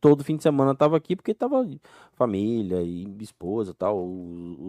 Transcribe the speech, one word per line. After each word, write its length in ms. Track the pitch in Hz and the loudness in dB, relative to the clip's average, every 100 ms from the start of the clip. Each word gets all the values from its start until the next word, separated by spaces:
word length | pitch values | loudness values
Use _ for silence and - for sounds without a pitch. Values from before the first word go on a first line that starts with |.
todo 220 | 151 143 | 6 6
fim 120 | 143 156 | 4 0
de 60 | |
semana, 320 | 160 139 135 | 2 4 2
tava 220 | 135 151 160 | 4 4 2
aqui 200 | - 185 | 0 -6
porque 160 | - | -4
tava 320 | 214 247 269 247 156 _ - - | -4 0 0 -2 -6 _ -20 -10
família 720 | - 123 98 107 117 95 90 | -2 0 0 0 -2 -2 -2
e 320 | 87 87 98 101 | -4 -6 -10 -14
esposa 500 | 107 - 85 113 95 | -16 -12 -6 -4 -4
e 40 | |
tal, 240 | 82 92 104 90 | -4 -2 -2 -4
os, 520 | 92 87 87 87 82 | -8 -12 -12 -14 -12